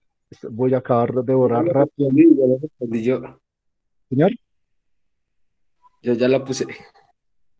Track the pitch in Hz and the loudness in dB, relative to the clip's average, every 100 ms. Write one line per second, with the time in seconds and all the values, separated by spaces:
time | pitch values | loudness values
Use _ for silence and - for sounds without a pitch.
0 | _ _ _ - - 113 127 127 - 120 | _ _ _ -20 -14 -4 -2 -2 0 0
1 | 120 123 120 131 - - 339 - 143 - | 0 -2 0 0 2 0 0 0 0 0
2 | 139 139 165 135 127 131 151 - 120 113 | 0 4 6 4 2 0 -4 -10 -8 -4
3 | 117 127 - - _ _ _ _ _ _ | -2 -4 -6 -20 _ _ _ _ _ _
4 | _ 127 180 247 _ _ _ _ _ _ | _ 0 0 -2 _ _ _ _ _ _
5 | _ _ _ _ _ _ _ _ _ _ | _ _ _ _ _ _ _ _ _ _
6 | 120 113 123 131 131 131 - - - _ | -4 0 0 0 -2 -8 -8 -10 -20 _
7 | _ _ _ _ _ | _ _ _ _ _